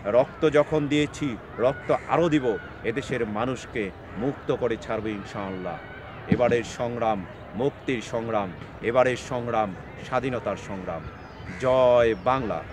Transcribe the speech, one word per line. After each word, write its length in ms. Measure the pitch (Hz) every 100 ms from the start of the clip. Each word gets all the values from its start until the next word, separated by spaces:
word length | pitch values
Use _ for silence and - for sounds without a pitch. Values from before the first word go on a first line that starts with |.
রক্ত 460 | 101 117 135 - 160
যখন 380 | 147 147 156 147
দিয়েছি, 480 | 147 147 - 147 110 - -
রক্ত 360 | 123 143 - 131 -
আরও 200 | 127 170
দিব, 300 | 151 127 95 - -
এদেশের 420 | 110 117 135 131 113
মানুষকে 640 | 104 123 123 - 120 98 - - 92
মুক্ত 380 | 127 139 - -
করে 200 | 120 110
ছাড়বে 280 | - 113 107
ইনশাআল্লাহ। 680 | 104 95 107 98 95 90 80 - - - - -
এবারের 360 | - 120 120
সংগ্রাম 600 | 110 - 120 117 113 104 85 - -
মুক্তির 480 | 101 139 - - 123
সংগ্রাম, 500 | - 117 117 107 98 85 - -
এবারের 340 | 101 123 127 123
সংগ্রাম 580 | - 127 120 113 104 85 - - -
স্বাধীনতার 500 | 127 131 120 107 95 -
সংগ্রাম। 320 | 98 90 82 78 - - - - 90
জয় 540 | 127 131 127 123 117 101
বাংলা। 380 | 123 131 113 82 -